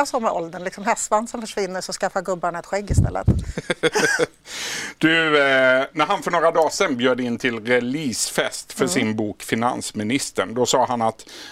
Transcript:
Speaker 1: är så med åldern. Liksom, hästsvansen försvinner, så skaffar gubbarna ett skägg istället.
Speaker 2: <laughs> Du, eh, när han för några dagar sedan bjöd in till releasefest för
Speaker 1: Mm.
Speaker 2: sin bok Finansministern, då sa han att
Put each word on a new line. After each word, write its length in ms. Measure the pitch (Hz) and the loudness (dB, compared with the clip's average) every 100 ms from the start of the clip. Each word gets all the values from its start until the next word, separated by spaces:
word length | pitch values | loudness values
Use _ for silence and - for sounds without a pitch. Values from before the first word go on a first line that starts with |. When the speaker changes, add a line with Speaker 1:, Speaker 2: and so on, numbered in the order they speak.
Speaker 1:
är 40 | 285 | 4
så 140 | 262 | 0
med 120 | 226 | 0
åldern. 320 | 180 170 175 | -2 -4 -8
Liksom, 200 | 180 - 202 | -10 -6 -2
hästsvansen 560 | 208 - 214 233 240 | -2 0 0 0 -8
försvinner, 400 | 220 - 190 185 | -8 -6 -4 -4
så 120 | - | -8
skaffar 280 | 185 190 196 | -4 -4 -2
gubbarna 380 | 185 180 175 170 | -4 -4 -4 -6
ett 60 | - | -4
skägg 260 | 196 202 | -4 0
istället. 360 | - 185 180 - | 2 2 0 0
Speaker 2:
<laughs> 60 | - - - - 175 160 - 151 - 165 _ - - - - - - | 0 -2 -6 -6 -2 0 2 0 0 -2 _ -16 -12 -8 -8 -10 0
Du, 400 | 160 165 160 147 | 2 4 4 4
eh, 440 | 139 135 131 131 135 | 6 6 6 4 2
när 120 | 160 151 | 0 0
han 180 | 196 | 0
för 80 | 143 | 0
några 200 | 170 160 | 2 4
dagar 180 | 165 147 | 4 2
sedan 280 | - 190 123 | 2 0 2
bjöd 220 | 127 123 | 2 2
in 180 | 123 117 | 0 -2
till 280 | 131 117 107 | -2 -2 2
releasefest 1080 | 123 123 143 143 110 - - 143 - - | 2 2 -2 -4 -4 -2 -2 -2 -4 -10
för 100 | - | -2
Speaker 1:
Mm. 100 | 131 | 0
Speaker 2:
sin 220 | - 110 110 | 2 0 0
bok 260 | 107 - | -4 -6
Finansministern, 1080 | - 113 120 120 - 107 107 139 - - 95 | -4 0 0 -2 -6 -6 -2 -2 -2 -4 -2
då 120 | 117 123 | 0 2
sa 200 | 139 120 | 2 2
han 160 | 123 | 0
att 240 | 113 - - - - | 0 -2 -8 -18 -18